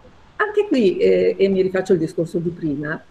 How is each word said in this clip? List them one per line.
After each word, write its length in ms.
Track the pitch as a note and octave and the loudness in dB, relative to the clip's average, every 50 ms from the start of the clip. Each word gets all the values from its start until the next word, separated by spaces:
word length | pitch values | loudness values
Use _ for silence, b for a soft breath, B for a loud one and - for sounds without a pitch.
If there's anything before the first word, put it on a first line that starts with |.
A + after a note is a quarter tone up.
| - - - - - - _ | -20 -20 -20 -20 -20 -14 _
Anche 300 | - G#4+ G#4 G#4 G#4 G#4 | -6 -6 -2 0 -2 0
qui, 300 | G#4 D4+ B3+ G#3+ F3+ - | 2 2 2 2 2 2
eh, 380 | F#3 F#3 F#3+ F#3 F3+ F#3 F#3 F#3 | 2 2 2 4 4 2 2 2
e 100 | - G3 G3 | 2 2 2
mi 120 | G3 F#3+ | 2 0
rifaccio 320 | F#3 F#3 - F#3 F#3 - F#3+ | 0 0 -2 -2 0 2 2
il 60 | E3 | 2
discorso 380 | D#3+ D#3 - F3+ E3 E3 - | 0 -2 -4 -4 -4 -4 -4
di 140 | F3 D#3+ F3 | -4 -4 -6
prima, 520 | E3+ - E3+ D3+ C#3 D3 D3+ D3+ E3 - - - | -6 -4 -4 -4 -4 -4 -6 -8 -8 -10 -12 -16